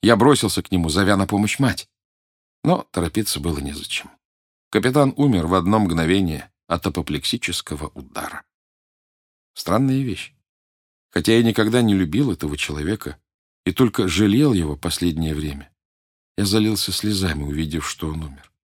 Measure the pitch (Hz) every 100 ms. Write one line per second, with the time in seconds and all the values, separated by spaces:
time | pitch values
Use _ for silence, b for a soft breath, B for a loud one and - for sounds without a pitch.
0 | 107 113 123 139 107 - - 92 82 78
1 | 101 101 95 104 104 - 135 90 - _
2 | _ _ _ _ _ _ - 175 - -
3 | 85 - 104 71 76 73 71 73 - -
4 | - _ _ _ _ _ _ 107 120 135
5 | 139 131 143 101 82 92 87 110 101 82
6 | 82 95 92 73 - _ _ 85 95 78
7 | 78 73 - - - 87 - 73 76 -
8 | - - - - _ _ _ _ _ _
9 | _ _ _ _ _ - - 101 135 131
10 | 131 - - _ _ _ _ _ _ _
11 | _ - 85 113 117 110 107 123 113 98
12 | 87 98 143 85 78 73 - 73 76 107
13 | - 71 _ _ _ _ - - 117 -
14 | 92 85 104 110 147 104 78 73 87 -
15 | 87 78 80 76 76 71 67 _ _ _
16 | _ _ _ - 101 110 107 104 - 92
17 | 107 101 92 76 71 73 80 80 - -
18 | 78 78 78 69 _ _